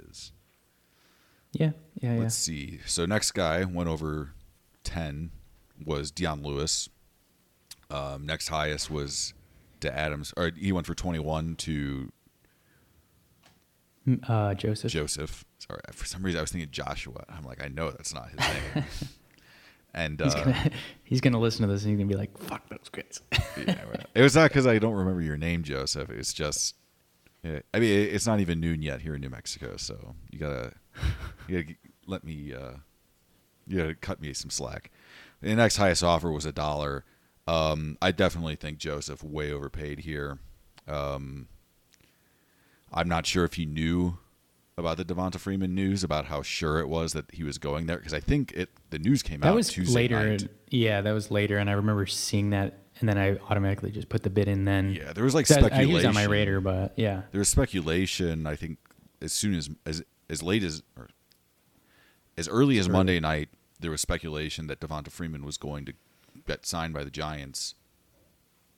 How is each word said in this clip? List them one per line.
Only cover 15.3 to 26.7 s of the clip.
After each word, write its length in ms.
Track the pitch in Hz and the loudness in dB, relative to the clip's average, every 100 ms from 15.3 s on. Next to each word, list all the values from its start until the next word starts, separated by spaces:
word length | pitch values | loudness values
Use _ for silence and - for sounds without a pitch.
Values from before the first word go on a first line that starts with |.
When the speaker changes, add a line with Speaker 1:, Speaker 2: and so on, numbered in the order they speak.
| - - _ | -10 -18 _
Speaker 1:
Sorry, 220 | - - - | -14 -14 -14
for 120 | - - | -10 -10
some 160 | 87 | -4
reason 160 | 95 82 | -2 0
I 40 | |
was 100 | 78 | -2
thinking 180 | 87 76 | -4 -6
Joshua. 540 | 71 67 - - - - | -8 -6 -6 -8 -14 -14
I'm 160 | 82 | -14
like, 180 | 67 64 | -12 -10
"I 60 | 71 | -8
know 220 | 69 80 | -4 -4
that's 240 | 64 - | -6 -10
not 160 | 69 58 | -10 -10
his 80 | - | -4
name." 440 | - 73 69 156 139 | -2 -2 -4 -4 -4
Speaker 2:
<laughs> 40 | - - - _ _ - - - _ _ | -8 -10 -12 _ _ -20 -20 -20 _ _
Speaker 1:
And, 260 | - 80 76 | -6 -4 0
Speaker 2:
He's 140 | 76 | 0
Speaker 1:
uh, 100 | 76 | 2
Speaker 2:
gonna, 260 | 135 131 151 - - | 2 2 0 -2 -10
<laughs> 140 | - | -16
he's 160 | - 127 | -2 2
gonna 180 | 131 117 | 4 4
listen 260 | 117 110 104 | 2 4 2
to 60 | |
this 100 | 98 | 2
and 80 | 107 | 2
he's 80 | 104 | 2
gonna 100 | 101 | 2
be 40 | |
like, 220 | 98 104 - | 0 -2 -8
"Fuck 300 | - - - | -10 -10 -10
those 220 | - - | -16 -14
guys." 280 | - - - - | -14 -14 -16 -2
<laughs> 240 | - - - - | -2 -2 -4 -2
Speaker 1:
Yeah, 160 | - 55 | -2 -4
right. 180 | 55 - | -8 0
It 60 | - | 8
was 140 | 135 135 | 8 10
not 140 | 151 | 8
'cause 140 | 143 127 | 6 6
I 120 | 110 | 6
don't 140 | 110 | 4
remember 280 | 101 92 92 | 2 2 2
your 160 | 80 76 | 0 0
name, 240 | 82 85 | 0 0
Joseph. 460 | 76 67 65 71 67 | -2 -4 -2 -4 -6
It's 220 | 55 65 | -6 -6
just, 420 | - 76 - - | -2 -2 0 -2